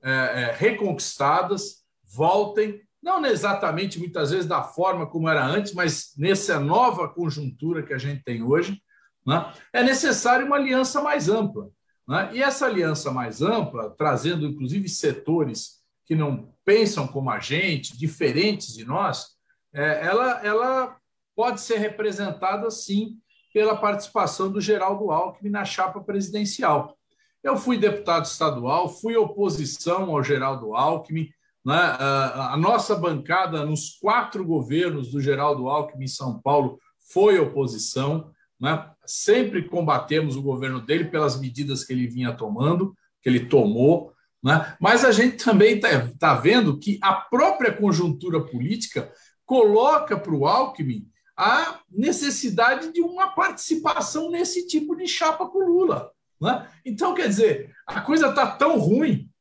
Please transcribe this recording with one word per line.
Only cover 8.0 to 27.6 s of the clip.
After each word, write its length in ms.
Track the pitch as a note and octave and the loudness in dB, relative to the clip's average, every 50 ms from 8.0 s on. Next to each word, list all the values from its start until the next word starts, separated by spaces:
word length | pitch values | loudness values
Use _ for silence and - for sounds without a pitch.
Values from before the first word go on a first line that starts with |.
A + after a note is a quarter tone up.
| B2 C#3 C#3+ C#3 - | -6 -6 -8 -8 -8
tem 180 | - A#2+ A2+ A2+ | -8 -6 -4 0
hoje, 380 | A#2+ C#3 E3 F3 F#3+ G3+ - _ _ _ _ _ _ _ _ _ | 2 2 2 2 -2 -6 -10 _ _ _ _ _ _ _ _ _
né, 260 | - D3 E3+ E3 - - - - _ | -2 -2 -2 -2 -4 -14 -20 -20 _
é 120 | _ A#3+ B3 | _ 2 2
necessário 640 | B3+ C4+ C4 - D4+ A3+ - - A#3+ B3 C4 C#4 | 2 2 2 2 0 0 0 2 2 2 2 2
uma 100 | C#4 C#4 | 2 0
aliança 460 | C#4+ C#4 C4+ B3+ B3+ C4 B3+ - C#4+ D4 | 0 2 2 2 0 0 0 -2 -2 -2
mais 260 | D4 D4 D4 - E3 | 0 -2 0 0 0
ampla, 400 | G#3 A3 G#3 D#3+ - G#2+ G2+ G2+ _ _ _ _ _ _ _ - | 0 0 0 -2 -4 -8 -12 -14 _ _ _ _ _ _ _ -4
né? 220 | C3+ F3+ G3 F#3+ G#3+ | -2 -2 -2 -4 -2
E 100 | A#3+ C4+ | 0 0
essa 220 | C#4 C4+ C#4 C#4 | 0 0 0 -2
aliança 460 | B3 A3 F#3+ E3+ D#3+ D3+ - - C#3+ | 0 0 0 0 0 -2 -2 -4 -4
mais 320 | B2+ B2+ B2 A2+ G#2+ - C#3+ | -4 -4 -6 -6 -4 -2 0
ampla, 520 | F#3+ A3+ A3+ F3+ C3+ - A#2+ A2 G#2+ - | 0 0 0 -2 -4 -6 -8 -10 -10 -6
trazendo, 500 | _ D#3 D3+ C3+ A#2 A2 D#3+ F3 E3 D3 | _ 0 0 0 0 0 -2 -2 -2 -4
inclusive, 420 | D3 C3+ - C3 B2 D3 G3+ G3 F3 | -4 -6 -6 -6 -4 -4 -4 -4 -4
setores 920 | D#3 - - D3+ C3+ - - - D#3+ E3+ D3+ C3 A2+ - - - - _ _ _ _ _ _ | -6 -2 -2 -2 -2 -2 -2 -2 0 0 0 -2 -4 -8 -12 -14 -18 _ _ _ _ _ _
que 80 | _ D#3+ | _ -2
não 400 | D#3 D3+ C#3+ C#3 - - - _ _ _ | 0 0 0 -2 -6 -8 -14 _ _ _
pensam 420 | - G3+ A3 A3+ G3+ - D#3+ C3+ | 4 6 6 6 2 0 -2 -6
como 240 | B2+ - C#3 C3+ B2+ | -4 -4 -4 -4 -4
a 80 | A2 G#2+ | -4 -4
gente, 600 | - - C3+ D#3+ F#3+ F#3+ D#3+ C#3 - - - A#2+ | -4 -4 -2 -2 0 0 -2 -4 -6 -8 -10 -6
diferentes 760 | C#3+ D#3 - - - G#3+ D3 D3 F#3+ G#3+ G3+ - - - A2+ | -6 -6 -4 -2 -2 0 2 2 0 0 0 -2 -6 -12 -14
de 100 | A2+ A2+ | -14 -10
nós, 420 | A#2+ C#3 F3+ G3+ - C3+ - - - _ _ _ _ _ _ _ _ _ | -6 -4 -2 -2 -2 -4 -6 -10 -14 _ _ _ _ _ _ _ _ _
é, 320 | C#3 D3 D#3 D3+ D3+ D3+ | -4 -2 0 0 0 0
ela, 340 | E3+ F#3+ A3+ B3+ B3+ A#3+ - G#3+ | 0 2 2 2 2 -2 -2 -2
ela 520 | G#3 G#3+ A3 A#3+ B3+ C4 C4 C4 B3+ - _ _ _ _ _ _ _ _ | -2 0 0 0 0 0 -2 -2 -4 -8 _ _ _ _ _ _ _ _
pode 240 | - A3 B3 G#3+ G3+ | -2 -2 -2 -2 -4
ser 160 | - - A#3 | -4 -4 -2
representada, 920 | G#3+ G#3 G#3+ G#3 - G#3+ G#3+ F#3+ F#3+ G3+ F#3+ D#3+ - - F#3+ G3+ G#3 A3 A#3 | -2 -2 -4 -4 -4 -4 -4 -4 -4 -6 -6 -6 -4 -4 -4 -2 -2 -4 -6
sim, 480 | A3 - - - G3 G3+ A3 A3+ - - _ _ _ _ _ _ _ | -6 -8 -8 -2 -2 -2 -2 -4 -8 -16 _ _ _ _ _ _ _
pela 220 | G#3+ G#3+ G#3+ G#3+ | 2 2 2 2
participação 720 | G#3 - G#3 G#3 G3+ - - _ A3 F#3+ - - - F#3+ F#3+ | 2 0 -2 -2 -2 -6 -4 _ -2 0 0 -2 -2 -4 -2
do 100 | G3 G#3 | -2 -4
Geraldo 520 | F#3+ F3+ G#3+ G3 F#3 F#3+ G3+ G3+ G#3+ G3 D#3 | 0 0 2 2 2 0 -2 -2 -2 -2 0
Alckmin 360 | D#3+ F3+ F#3+ - - G3+ G#3 | 0 -2 -2 -6 -8 -6 -6
na 160 | G3+ G#3 G3 | -4 -4 -4
chapa 360 | - - - F#3 F#3 F#3+ G#3 | -6 -2 -2 -2 -2 -2 -8
presidencial. 1000 | - - G3 G3 G3 F3 F#3 G#3 G#3 G3 - - C4 F3 D3+ - - - - _ _ _ _ _ _ _ _ _ | -8 -4 -4 -4 -4 -4 -4 -4 -4 -4 -4 0 2 2 2 2 0 -4 -14 _ _ _ _ _ _ _ _ _
Eu 160 | _ C4+ C4+ | _ -2 -2
fui 220 | G3+ | 0